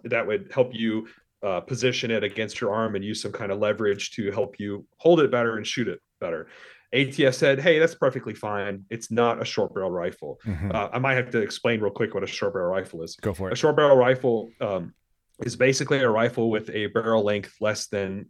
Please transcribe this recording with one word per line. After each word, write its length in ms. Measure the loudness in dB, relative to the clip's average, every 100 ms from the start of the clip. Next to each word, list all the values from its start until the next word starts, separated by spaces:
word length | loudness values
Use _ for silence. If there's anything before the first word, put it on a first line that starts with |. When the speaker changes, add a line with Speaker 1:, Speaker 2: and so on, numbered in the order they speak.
| -4
Speaker 1:
that 200 | -2 -2
would 260 | -4 -2
help 200 | 0 0
you, 340 | 0 -2 -2 -6 -16 _ _
uh, 180 | -4 -4
position 520 | -4 -2 -2 -2 -2
it 120 | -2
against 380 | -2 -4 -6 -4
your 120 | -2
arm 220 | -2 -2 -4
and 80 |
use 180 | -6 -6
some 120 | -8
kind 180 | -6 -6
of 80 | -2
leverage 520 | 0 0 0 -2 -4
to 200 | -6 -4
help 260 | -2 -4 -4
you 260 | -8 -8 -12 _
hold 220 | 6 6
it 100 | 6
better 260 | 2 0 -2
and 100 | -6
shoot 220 | -4 -4
it 100 | -6 _ -10
better. 260 | -6 -6 -8 -18 -20 -20 -4 0
A 100 | 0
T 140 | 2 2
F 80 |
said, 260 | 4 2 4
"Hey, 200 | 4 4
that's 160 | 4 2
perfectly 400 | 0 0 -8 -8
fine. 500 | -6 -4 -4 -8 -10
It's 180 | -10 -4
not 320 | 2 2 2
a 40 | -4
short 280 | -2 -2
barrel 160 | -2 -4
rifle." 500 | -2 -4 -6 -14 -12 -8
Speaker 2:
Mm-hmm. 260 | -6 -4
Speaker 1:
Uh, 180 | -2 -2
I 60 | -2
might 160 | 0 0
have 160 | 0
to 80 | -2
explain 420 | -2 -2 0 0
real 100 | 0
quick 220 | -2 -4
what 100 | -4
a 40 | -6
short 260 | -4 -4
barrel 160 | -2 -2
rifle 300 | -2 -4 -10
is. 140 | -12 -6
Speaker 2:
Go 180 | -6
for 160 | -4 -4
it. 40 |
Speaker 1:
A 20 | 0
short 200 | 2 6
barrel 220 | 8 8
rifle, 540 | 8 4 2 0 -2 -6
um, 320 | -4 -4 -6 -14 _ _ _ -10
is 120 | -6 2
basically 420 | 2 2 2 2
a 80 | 2
rifle 420 | 4 2 2 0
with 180 | 0 -4
a 160 | -4 -2
barrel 360 | -2 2 2
length 320 | 2 0 -4 -4
less 280 | -2 -2 -4
than, 420 | -4 -4 -6